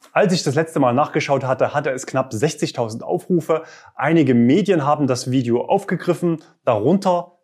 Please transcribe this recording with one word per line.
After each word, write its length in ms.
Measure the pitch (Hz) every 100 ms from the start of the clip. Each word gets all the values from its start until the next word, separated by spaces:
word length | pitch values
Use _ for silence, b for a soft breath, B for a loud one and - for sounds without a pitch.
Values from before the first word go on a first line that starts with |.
| b
Als 200 | 160 196
ich 100 | 180
das 120 | 147
letzte 260 | 135 165 160
Mal 140 | 127
nachgeschaut 500 | 123 151 160 - 135
hatte, 300 | 127 131 123
hatte 160 | 143 143
es 160 | 131 -
knapp 260 | 131 131
sechzigtausend 720 | 110 156 - 156 - 113 113
Aufrufe. 600 | - 175 - 175 - 160 - B B
Einige 400 | - 143 165 135
Medien 520 | 120 120 175 202 175 139
haben 200 | 147 135
das 240 | 123 127
Video 320 | 131 120 120
aufgegriffen, 760 | - 196 - 175 - 151 175 156 B B
darunter 760 | - 110 123 196 196 175 175 _